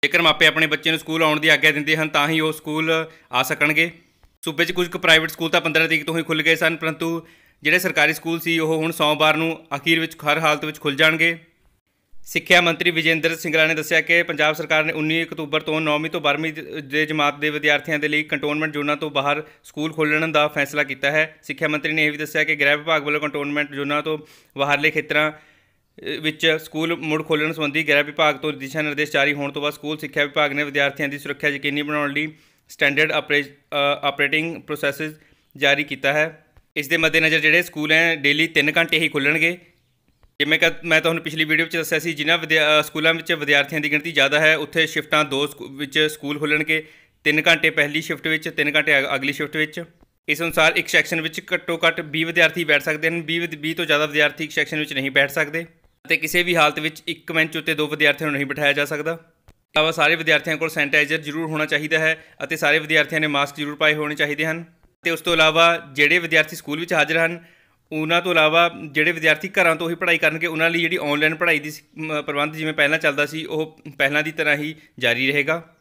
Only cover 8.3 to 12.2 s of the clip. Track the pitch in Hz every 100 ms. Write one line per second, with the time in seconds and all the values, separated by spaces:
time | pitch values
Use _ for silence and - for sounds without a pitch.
8.3 | 170 165 165 160 160 160 165 151 147 156
9.3 | 156 160 160 - 139 160 165 160 - 151
10.3 | 151 160 147 156 147 151 139 156 156 165
11.3 | 165 _ _ _ _ _ _ _ -